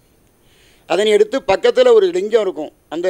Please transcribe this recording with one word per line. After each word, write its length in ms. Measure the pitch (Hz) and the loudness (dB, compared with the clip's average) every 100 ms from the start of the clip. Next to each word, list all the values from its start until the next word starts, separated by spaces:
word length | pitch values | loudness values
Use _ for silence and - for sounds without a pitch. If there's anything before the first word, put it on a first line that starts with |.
| _ _ _ _ _ _ _ _ - | _ _ _ _ _ _ _ _ -6
அதனை 180 | 175 214 208 | -2 0 0
அடுத்து 200 | 214 269 - | 0 -2 -2
பக்கத்துல 420 | 190 240 240 247 226 | -2 0 2 4 4
ஒரு 100 | 185 175 | 2 -2
லிங்கம் 260 | 208 220 196 | -2 -2 -2
இருக்கும். 260 | 151 143 - _ | -8 -12 -16 _
அந்த 140 | 156 | -8